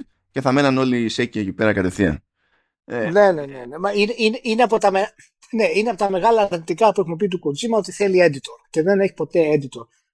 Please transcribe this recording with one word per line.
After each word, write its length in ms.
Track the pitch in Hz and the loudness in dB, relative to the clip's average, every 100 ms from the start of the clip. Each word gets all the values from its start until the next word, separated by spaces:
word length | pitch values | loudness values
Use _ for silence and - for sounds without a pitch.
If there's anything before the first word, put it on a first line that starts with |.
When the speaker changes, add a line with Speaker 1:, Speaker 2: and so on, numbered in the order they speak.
| - _ _ | -6 _ _
Speaker 1:
και 100 | - | -4
θα 100 | 131 | 0
μέναν 260 | 135 143 131 | 2 2 2
όλοι 260 | 131 123 | 0 0
οι 60 | 113 | -2
Σέκοι 300 | - 123 110 | -2 -4 -4
εκεί 140 | 98 | -6
πέρα 200 | - 110 | 0 0
κατευθείαν. 500 | 101 92 90 92 73 - _ _ _ _ _ - | 2 -2 0 0 0 -10 _ _ _ _ _ -10
Ε, 240 | 120 113 | -6 0
Speaker 2:
Ναι, 220 | 180 202 | 4 4
ναι, 140 | 165 139 | 2 -6
ναι, 200 | 135 123 | -12 -14
ναι. 120 | 151 | -6
Μα 160 | 196 | -4
είναι, 200 | 208 208 233 | 0 -2 0
είναι, 220 | 220 233 | 0 0
είναι 220 | 247 220 | -4 0
από 140 | 233 220 | 2 2
τα 140 | 202 | 2
με-, 220 | 190 208 - - _ _ | 2 -2 -8 -20 _ _
ναι, 180 | 226 196 | 0 0
είναι 160 | 170 226 | 2 -2
από 80 | 196 | -2
τα 120 | 202 | -2
μεγάλα 320 | 185 208 226 | 0 2 2
αρνητικά 500 | 202 175 165 165 220 | 2 -2 -6 2 2
που 100 | 196 | 2
έχουμε 140 | 170 165 | -4 -2
πει 120 | 202 | -4
του 120 | 175 | -2
Kojima 340 | 156 143 233 226 | -6 -4 -2 -2
ότι 140 | 190 | -4
θέλει 280 | - 202 185 175 | -4 0 4 4
editor 380 | 135 - - _ | 2 -10 -20 _
και 120 | 160 | -2
δεν 180 | 160 196 | 2 2
έχει 140 | 196 | 0
ποτέ 340 | - 156 180 156 | -2 -2 0 2
editor. 360 | 151 139 117 117 _ _ | 2 -2 -12 -20 _ _